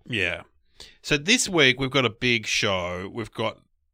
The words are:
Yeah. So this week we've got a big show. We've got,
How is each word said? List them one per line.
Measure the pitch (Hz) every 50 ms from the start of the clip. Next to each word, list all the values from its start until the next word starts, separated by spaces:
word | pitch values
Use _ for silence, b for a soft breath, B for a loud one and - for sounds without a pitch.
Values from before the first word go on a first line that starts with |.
| _
Yeah. | - 123 101 90 87 85 85 - - _ _ _ B B B B B B B -
So | - 151
this | 147 147 190 240 240 - 208
week | 185 160 139 127 123 131
we've | 135 131
got | 135 139 127
a | 113
big | 104 - 127 123 120 113 107
show. | - - - 117 104 95 92 87 90 90 90 95 95 98
We've | 117 107 - -
got, | - 113 110 - - _ _ _ _ _ _